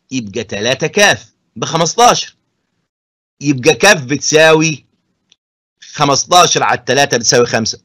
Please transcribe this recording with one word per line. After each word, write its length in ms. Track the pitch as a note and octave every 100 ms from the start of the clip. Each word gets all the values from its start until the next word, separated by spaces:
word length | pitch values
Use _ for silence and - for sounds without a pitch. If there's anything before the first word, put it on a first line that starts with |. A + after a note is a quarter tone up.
| _
يبقى 320 | C3 G#2 A2
تلاتة 440 | G#2+ G2+ A2+ C3 D#3
كاف 460 | G3+ G3+ C3 - _ _ A2+
بخمستاشر. 800 | C#3 E3 E3+ - A#3+ E3 - - _ _ _ _ _ _ _ _ _ -
يبقى 320 | C#3+ C3 B2
كاف 300 | D3+ G3+ F3
بتساوي 800 | B2 C#3+ - D3+ D#3+ D#3+ D#3+ C#3+ _ _ _ _ _ _ _ _ _ _
خمستاشر 840 | - - D3 - - F3+ E3 D3
على 160 | A#2 B2
التلاتة 380 | - C3 C#3+ B2
بتساوي 280 | A2+ B2+ A#2+
خمسة. 360 | A#2+ A2 -